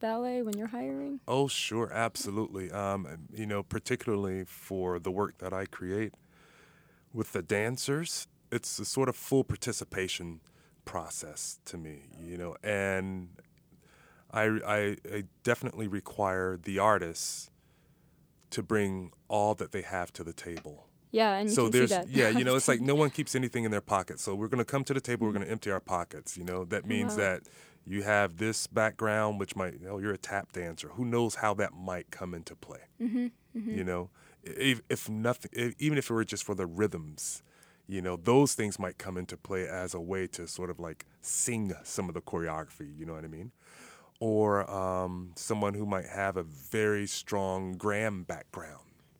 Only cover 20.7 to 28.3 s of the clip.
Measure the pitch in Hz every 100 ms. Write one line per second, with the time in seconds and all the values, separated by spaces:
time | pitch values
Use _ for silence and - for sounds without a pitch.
20.7 | 73 - _ _ 220 220 196 214 202 117
21.7 | 123 120 - - 135 113 120 127 131 -
22.7 | 123 131 147 147 - 143 131 123 123 113
23.7 | 104 - 101 90 - - 98 107 127 113
24.7 | 139 135 135 123 120 110 107 85 113 104
25.7 | 95 - 90 85 76 - 90 90 92 87
26.7 | 101 104 104 104 107 98 92 - - -
27.7 | _ 82 101 98 104 98